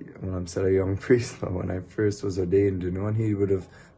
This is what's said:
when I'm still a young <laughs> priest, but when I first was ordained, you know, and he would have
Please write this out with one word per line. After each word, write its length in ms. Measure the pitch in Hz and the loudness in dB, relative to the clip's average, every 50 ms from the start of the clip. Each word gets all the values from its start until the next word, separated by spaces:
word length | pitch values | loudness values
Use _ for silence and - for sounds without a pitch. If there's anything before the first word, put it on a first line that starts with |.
| - - - - | -12 -16 -14 -10
when 140 | - 95 92 | -8 -6 -4
I'm 120 | 90 90 | -6 -6
still 200 | 87 - 98 98 | -4 -4 0 2
a 60 | 95 | 2
young 240 | 95 95 92 95 98 | 4 2 2 0 -2
<laughs> 100 | - - | -2 4
priest, 300 | - 127 120 117 - - - | 4 4 4 4 -4 -6 -8
but 120 | - 95 | -6 -4
when 180 | 90 92 92 92 | -4 -4 -4 -4
I 100 | 92 92 | -6 -6
first 420 | 87 - - - 107 104 101 - | -8 -8 -2 0 0 0 0 -2
was 160 | - 101 90 98 | -6 -4 -2 -2
ordained, 440 | 92 87 95 98 101 98 95 90 | 0 2 4 4 4 4 2 0
you 80 | 90 90 | -4 -4
know, 160 | 90 92 101 | -2 -2 -2
and 100 | 107 110 | -2 0
he 180 | 113 110 107 104 | 0 0 0 2
would 160 | 98 101 95 | 2 2 2
have 180 | 98 92 - - - - - - - | 2 0 -2 -8 -18 -20 -20 -20 -12